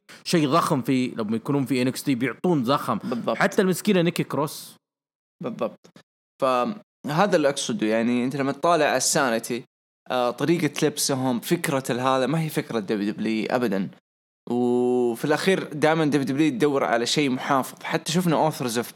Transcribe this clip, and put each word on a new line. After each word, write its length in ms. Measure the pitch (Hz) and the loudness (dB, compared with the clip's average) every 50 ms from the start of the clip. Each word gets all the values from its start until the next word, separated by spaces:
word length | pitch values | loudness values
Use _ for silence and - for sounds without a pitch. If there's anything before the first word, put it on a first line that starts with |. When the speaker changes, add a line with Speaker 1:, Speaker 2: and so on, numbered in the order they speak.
| _ - - - - | _ -20 -20 -12 -4
Speaker 1:
شيء 240 | - 180 170 147 127 | 0 2 2 4 4
ضخم 340 | 147 170 - - 160 131 | 4 2 4 2 0 0
في، 260 | 120 139 135 127 127 - | 0 0 0 0 0 -2
لما 280 | - 113 110 101 117 | -2 -4 -4 -2 -2
يكونون 300 | 110 - 147 143 143 127 | -4 -2 -2 -2 0 0
في 160 | 113 139 123 | 0 0 0
ان 60 | 127 131 | 0 0
اكس 140 | 123 - | -2 -2
تي 120 | - 147 131 | -2 -2 0
بيعطون 500 | 113 131 127 113 - - 180 170 143 113 | 0 0 -4 -4 -2 0 2 2 2 2
زخم. 340 | 123 143 143 - 135 113 92 | 2 0 0 0 -2 -4 -2
Speaker 2:
بالضبط. 380 | - 120 127 113 - 117 113 | -2 -4 -4 -2 -2 -2 0
Speaker 1:
حتى 260 | - 170 202 - 220 | 2 0 0 2 2
المسكينة 380 | 196 185 170 - - 214 196 180 | 2 2 2 0 2 2 4 4
نيكي 240 | 165 170 - - 147 | 4 2 0 -2 -4
كروس. 520 | - - 135 151 147 - - - - - _ _ _ _ _ _ _ _ _ _ _ _ - | -2 -2 -4 -4 -4 -6 -10 -16 -18 -20 _ _ _ _ _ _ _ _ _ _ _ _ -10
Speaker 2:
بالضبط. 480 | - 120 - - 120 104 - - _ - _ - - _ _ _ _ _ _ - | -10 -8 -6 -4 -6 -6 -6 -10 _ -20 _ -20 -20 _ _ _ _ _ _ -2
فهذا 960 | 135 131 127 123 120 117 104 - - _ _ _ - 127 147 170 202 196 180 | 0 2 2 2 0 -2 -4 -8 -12 _ _ _ -6 -2 2 2 2 4 4
اللي 120 | 160 147 135 | 4 2 2
أقصده، 380 | 139 - - - 117 104 110 | 0 0 -4 -4 -2 0 0
يعني، 380 | 107 110 113 113 120 123 120 120 | 2 2 2 2 2 0 0 0
أنت 120 | 135 147 | -2 -2
لما 160 | 139 131 139 | -2 -2 -2
تطالع 440 | 139 - - 170 175 160 147 113 117 | -2 0 2 2 4 4 4 2 2
السانتي، 680 | 131 - - - 160 139 123 113 113 - - 120 113 - _ _ _ _ _ _ _ _ - | 0 0 0 2 2 2 2 0 -2 -2 -4 -6 -6 -8 _ _ _ _ _ _ _ _ -4
آه، 200 | 127 127 123 123 | -2 0 0 -2
طريقة 560 | 120 - 139 151 175 151 147 139 - - 156 | -2 -2 0 0 2 2 0 -2 -2 0 -2
لبسهم، 540 | 143 147 - - - 139 131 131 131 123 110 | 0 0 -2 -2 -2 -2 -2 0 -2 -2 -2
فكرة 440 | - - 175 170 165 165 143 131 - - | -2 -2 -2 -2 -2 -2 -2 -2 -2 -2
هذا، 360 | 120 123 127 135 131 131 127 | -2 0 2 2 2 2 2
ما 140 | 127 160 165 | 2 0 0
هي 80 | 160 151 | -2 -2
فكرة 300 | - 156 - - 117 113 | -2 -4 -4 -2 -4 -4
دبليو 340 | 98 90 110 98 101 107 | -2 -2 -2 0 0 -2
دبليو 300 | 90 92 107 110 110 110 | -2 -2 -2 -2 -2 -2
اي 40 | - | -2
أبدًا. 420 | - - 127 120 107 - 98 90 69 - - _ _ _ _ _ _ _ _ - - | 0 0 0 0 0 0 -2 -4 -6 -8 -14 _ _ _ _ _ _ _ _ -8 -4
وفي 720 | 120 123 123 123 123 123 123 123 123 123 123 120 113 - - | -2 0 2 2 2 2 2 2 2 2 2 0 -2 -2 -2
الأخير 400 | 147 151 - - 190 190 160 139 - | -2 0 0 2 0 0 0 -2 -6
دائمًا 320 | 156 147 156 151 160 165 156 | -4 0 2 2 4 4 2
دبليو 180 | 147 143 143 | 2 2 0
دبليو 240 | 135 143 131 143 160 | 0 0 0 2 2
اي 40 | 151 | 2
تدور 340 | 127 107 147 147 135 139 127 | 2 2 0 2 2 2 0
على 220 | 80 117 117 120 | 2 0 0 0
شيء 240 | - - 156 147 131 | 0 0 0 0 0
محافظ. 520 | 127 131 - - 143 131 123 - - - | 0 -2 -2 0 0 0 0 -2 -8 -12
حتى 300 | - - - 160 - - | -8 -4 -4 -4 -2 -2
شفنا 380 | 147 185 180 170 147 120 151 156 | -2 0 2 2 2 2 2 0
Authors 240 | - - 131 120 110 | 0 -2 -4 -4 -2
of 120 | 120 110 - - | -2 -4 -2 0